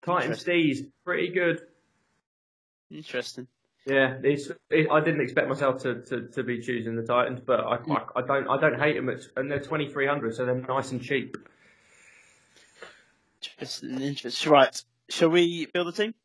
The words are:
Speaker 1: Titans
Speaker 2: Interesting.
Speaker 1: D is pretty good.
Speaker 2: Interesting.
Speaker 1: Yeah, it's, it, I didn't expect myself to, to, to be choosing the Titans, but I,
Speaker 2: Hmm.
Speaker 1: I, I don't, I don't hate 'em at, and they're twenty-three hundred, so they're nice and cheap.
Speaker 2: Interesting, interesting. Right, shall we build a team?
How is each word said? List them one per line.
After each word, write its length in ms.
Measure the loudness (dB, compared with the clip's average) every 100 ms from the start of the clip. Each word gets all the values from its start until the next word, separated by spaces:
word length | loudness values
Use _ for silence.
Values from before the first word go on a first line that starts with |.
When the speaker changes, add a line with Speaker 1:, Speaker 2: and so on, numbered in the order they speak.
Speaker 1:
Titans 200 | 0 0
Speaker 2:
Interesting. 280 | 0 -4 0
Speaker 1:
D 160 | 2 2
is 100 | 0 -6 _
pretty 240 | -4 -2 0
good. 320 | 0 0 0 -6 _ _ _ _ _ _ _ _ _ _ _ _
Speaker 2:
Interesting. 560 | -18 -8 -8 -8 -10 -16 _ _ _ 0
Speaker 1:
Yeah, 300 | 4 4 2
it's, 260 | 0 0 -4 -14 _
it, 200 | 2 4
I 80 | 4
didn't 200 | 4 0
expect 280 | 0 0 0
myself 340 | 0 0 0
to, 200 | -4 -6
to, 200 | -6 -8 -6
to 140 | -8
be 180 | -6 -6
choosing 360 | -4 -4 -4 -6
the 60 |
Titans, 360 | 0 0 0 -2 0
but 140 | 0
I, 160 | 2 -2
Speaker 2:
Hmm. 160 | -2
Speaker 1:
I, 100 | -4 -2 -6
I 60 |
don't, 260 | 0 0 2
I 100 | 2
don't 200 | 2 2
hate 160 | 0 0
'em 120 | -4
at, 100 | -6 -8 -6
and 120 | -4
they're 120 | -4
twenty-three 460 | -4 -4 -4 -2 0
hundred, 260 | 0 -2
so 100 | -4
they're 100 | -2 -2
nice 340 | -2 -4 -2
and 100 | -8
cheap. 360 | -4 -4 -4 -12 -16 _ _ _ _ _ -20 -20 _ _ _ _ _ _ -20 -20 _ _ _ _ -18 -14
Speaker 2:
Interesting, 420 | -10 -10 -8 -6
interesting. 520 | -6 -6 -8 -4 6
Right, 300 | 8 8 4 -16 _ _
shall 200 | 2 4
we 360 | 6 4 2 -4
build 220 | -2 -4
a 40 |
team? 220 | -2 -4 -4